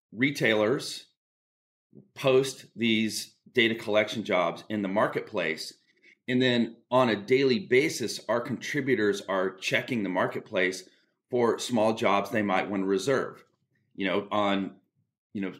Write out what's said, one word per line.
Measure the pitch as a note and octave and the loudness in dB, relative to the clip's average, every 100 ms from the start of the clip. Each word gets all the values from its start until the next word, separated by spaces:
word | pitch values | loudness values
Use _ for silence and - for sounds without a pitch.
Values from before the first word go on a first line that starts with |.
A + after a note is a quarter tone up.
| _ | _
retailers | G2+ C#3 C#3+ B2+ G#2+ G#2+ D3 - - - _ _ _ _ _ _ _ _ - - - | -2 -2 0 2 2 2 0 -4 -12 -16 _ _ _ _ _ _ _ _ -20 -20 -2
post | C3+ C3 C3+ - - - | 4 4 4 -4 -16 -2
these | A#2 A2 A2 G#2 - _ _ | 0 2 0 -4 -10 _ _
data | B2 A2+ A2 | 0 2 0
collection | - G#2 G#2+ A#2 | 0 0 2 -2
jobs | G2+ F2+ E2+ E2 - | -2 0 0 -4 -6
in | G#2+ | -4
the | G2 | -2
marketplace. | G2+ B2 B2+ - G#2 E2 D#2+ - - _ _ - _ - | 0 0 -2 -6 -4 -4 -4 -10 -16 _ _ -20 _ -2
And | B2+ | 2
then | B2+ A#2+ A2+ - _ | 2 2 0 -4 _
on | B2 B2 | 2 2
a | G#2 | 0
daily | G2+ C3 C#3 A2+ | 2 2 4 2
basis, | F#2 B2 D#3 - G#2+ - - | 2 2 2 -2 -6 -6 -4
our | A#2 | -2
contributors | A#2 G#2+ - D3+ C3 A2+ G#2 G2+ - | -2 -8 -4 -4 0 2 2 0 -2
are | F#2+ F#2+ | -2 -2
checking | - - A#2 - A#2+ | -4 -2 -2 -2 -4
the | F#2+ | -2
marketplace | F#2 A#2+ - - G#2 F#2 - - _ _ _ _ | 0 -2 -4 -6 -2 -2 -2 -12 _ _ _ _
for | B2 A#2 F#2+ | 2 2 2
small | - A#2+ A2 | 0 2 2
jobs | A2 G#2+ G2 G2 | 2 2 2 0
they | A2+ | -2
might | G2+ F#2 F#2+ | 0 0 0
want | G2+ | -2
to | F#2+ | 0
reserve. | F#2+ C3 B2+ E2 - _ _ _ _ _ - | 0 2 0 -2 -10 _ _ _ _ _ -6
You | G2 | -2
know, | F#2 G2+ | -2 0
on, | G#2 G2+ G2 F#2 - _ _ _ _ _ | 0 0 0 -2 -8 _ _ _ _ _
you | G#2+ | -8
know, | F#2+ | -8